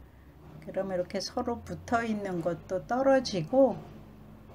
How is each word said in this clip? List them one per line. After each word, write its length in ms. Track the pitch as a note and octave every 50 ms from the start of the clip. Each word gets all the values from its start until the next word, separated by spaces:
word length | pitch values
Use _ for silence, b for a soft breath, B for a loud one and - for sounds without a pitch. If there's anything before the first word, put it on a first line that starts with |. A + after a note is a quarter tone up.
| - b b b b b b b - - - - -
그럼 260 | - - F#3+ F#3+ G3
이렇게 280 | F#3 F3+ F3+ - - G3
서로 420 | - - - B3 A#3+ A#3+ A#3 A3+
붙어있는 800 | - - F3 D#3 - - A#3+ A#3 A#3 A3+ G#3+ G#3 G3+ F#3+ F3+ E3+
것도 460 | D#3+ F3 E3+ E3+ - - F#3+ F3+ F3+ -
떨어지고 880 | A#3 B3+ C4+ C4+ C4+ C4 B3+ - G#3+ F3+ D#3 - C4 C4 C4+ A#3+ F#3+ D#3 - - - - - - - - - - - - - -